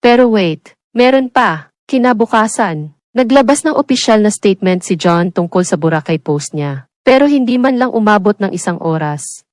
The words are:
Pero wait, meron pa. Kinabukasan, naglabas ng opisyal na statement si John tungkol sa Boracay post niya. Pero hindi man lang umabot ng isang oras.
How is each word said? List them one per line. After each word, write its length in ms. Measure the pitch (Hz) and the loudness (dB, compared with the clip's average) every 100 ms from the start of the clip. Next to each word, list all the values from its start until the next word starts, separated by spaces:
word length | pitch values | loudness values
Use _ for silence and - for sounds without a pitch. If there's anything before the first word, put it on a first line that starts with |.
Pero 240 | 247 240 247 | 4 4 4
wait, 480 | 220 175 156 - _ _ | 2 0 -4 -12 _ _
meron 400 | 226 247 269 254 | 0 2 2 0
pa. 400 | - 226 156 - _ _ | 0 0 -2 -10 _ _
Kinabukasan, 1040 | 269 247 226 226 226 220 - 208 156 151 _ _ | 0 0 0 0 0 0 -2 -4 -4 -10 _ _
naglabas 480 | 233 240 269 240 294 | -4 2 2 4 0
ng 160 | 311 311 | 0 -2
opisyal 400 | 285 254 - 214 214 | -2 -2 2 2 2
na 80 | |
statement 480 | - 208 190 185 185 | 0 0 0 0 -2
si 160 | - 175 | -2 -2
John 320 | 180 170 180 | 0 0 0
tungkol 320 | 175 170 185 | -2 -2 -2
sa 160 | 180 165 | -2 -2
Boracay 400 | 160 156 147 156 | 0 -2 -2 -6
post 320 | - 147 139 | -2 -6 -4
niya. 400 | 156 143 135 - _ - | -6 -6 -8 -14 _ 2
Pero 240 | 262 285 | 4 4
hindi 320 | 285 240 247 | 2 0 0
man 160 | 254 254 | 0 0
lang 160 | 254 | -2
umabot 400 | 226 214 208 196 202 | 0 2 2 2 -2
ng 80 | 196 | -4
isang 320 | 180 - 170 | -4 -6 -4
oras. 640 | 165 160 151 147 - - _ | -4 -4 -4 -6 -10 -18 _